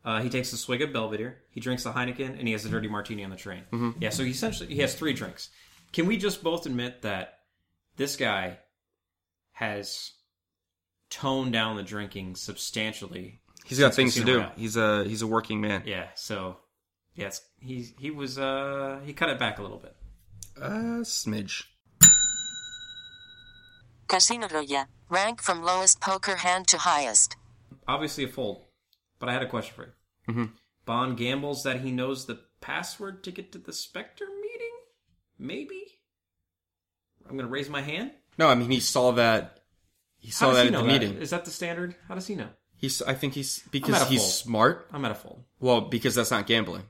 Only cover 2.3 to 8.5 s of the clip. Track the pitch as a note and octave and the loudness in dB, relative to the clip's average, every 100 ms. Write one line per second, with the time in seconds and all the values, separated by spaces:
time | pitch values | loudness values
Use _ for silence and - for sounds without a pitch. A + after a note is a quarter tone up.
2.3 | C3+ A#2+ G#2+ G#2+ A2+ G#2+ G#2 G2+ G#2+ G2 | -4 -2 -2 -2 -4 -4 -6 -6 -8 -10
3.3 | F#2 G#2 F#2 - A#2 A#2+ A#2 A2+ G#2+ B2+ | -12 -12 -12 -8 -2 -2 -2 -4 -2 -2
4.3 | B2+ A3+ - F3 C#3+ C3+ - D#3+ C3 G2+ | -2 -4 -4 -6 0 0 0 -2 -2 -6
5.3 | - - - - - _ - F3 A3 G3+ | -10 -18 -20 -20 -20 _ 0 2 2 0
6.3 | G3 E3 E3 D#3 B2 B2 B2 A2 F#2+ - | -2 -2 -2 -2 -4 -4 -6 -6 -6 -8
7.3 | - _ _ _ _ _ - C3+ - B2 | -14 _ _ _ _ _ -6 -4 0 0
8.3 | G2 F#2 | 0 -2